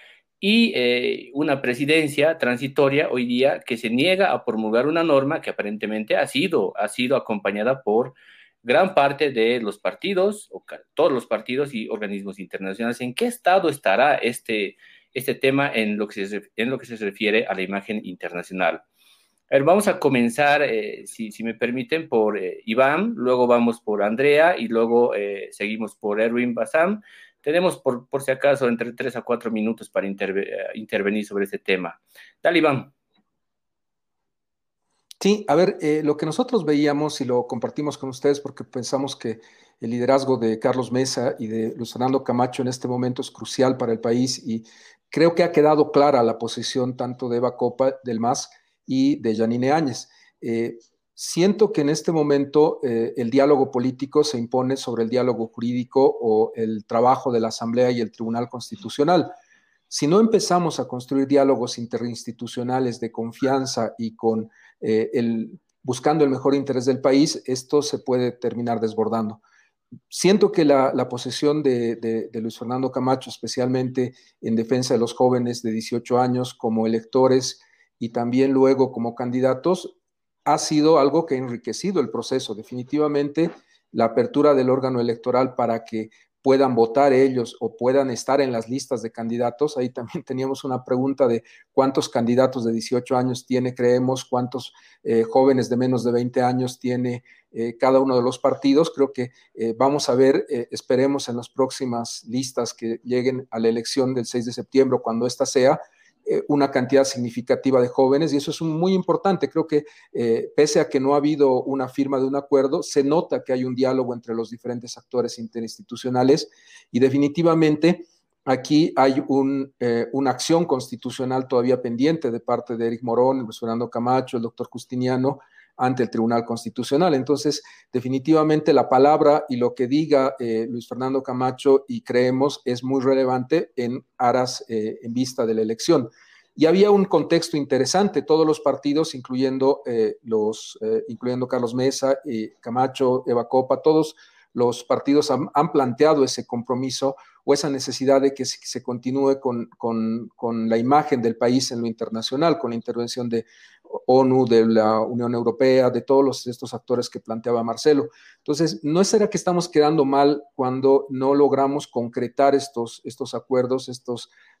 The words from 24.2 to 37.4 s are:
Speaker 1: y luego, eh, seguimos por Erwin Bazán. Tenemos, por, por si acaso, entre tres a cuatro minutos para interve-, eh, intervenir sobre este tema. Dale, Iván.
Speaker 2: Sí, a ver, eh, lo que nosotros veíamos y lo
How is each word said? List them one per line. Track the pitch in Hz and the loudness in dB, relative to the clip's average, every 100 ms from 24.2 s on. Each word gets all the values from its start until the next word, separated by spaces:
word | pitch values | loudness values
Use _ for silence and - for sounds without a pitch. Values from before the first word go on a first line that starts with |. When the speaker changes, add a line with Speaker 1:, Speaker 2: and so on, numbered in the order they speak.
| 143 147 165 185 | 2 4 4 2
Speaker 1:
y | 117 | -2
luego, | 113 113 117 120 101 | 0 2 4 2 0
eh, | 101 101 - | -4 -6 -10
seguimos | - 104 110 107 - | -8 -8 -6 -10 -8
por | 107 104 | -6 -2
Erwin | 113 120 123 | 0 0 -2
Bazán. | 120 110 156 175 214 - - - _ | -2 -2 0 0 -2 -8 -20 -20 _
Tenemos, | 147 170 185 135 | -2 0 0 0
por, | 135 120 - | -2 -4 -4
por | 135 | -6
si | 135 | -4
acaso, | 135 143 135 127 | 0 2 2 2
entre | 117 120 | 0 -4
tres | 117 127 117 | -6 -8 -6
a | |
cuatro | - 117 113 | -4 -4 -4
minutos | 110 110 110 - | -2 -2 -4 -6
para | 95 98 | -4 -4
interve-, | 98 98 95 - | -4 -4 -4 -4
eh, | 98 - | -6 -10
intervenir | - 107 107 101 107 | -12 -6 -4 -2 -2
sobre | 101 101 | -4 -4
este | 98 98 | -6 -6
tema. | - 92 87 - _ - - _ | -4 -4 -4 -12 _ -20 -20 _
Dale, | - 175 | 0 2
Iván. | 156 131 - _ _ _ _ _ _ _ _ _ _ _ _ _ _ _ _ _ _ _ _ _ _ - | 2 0 -4 _ _ _ _ _ _ _ _ _ _ _ _ _ _ _ _ _ _ _ _ _ _ -2
Speaker 2:
Sí, | 196 208 208 | 0 0 2
a | 151 | 2
ver, | 185 196 | 2 0
eh, | 156 156 | 0 0
lo | 151 147 | 0 -2
que | 156 | -2
nosotros | 156 247 233 151 | -2 -2 0 0
veíamos | 147 147 143 151 - | 2 2 0 -2 -4
y | 123 | -2
lo | 123 | -2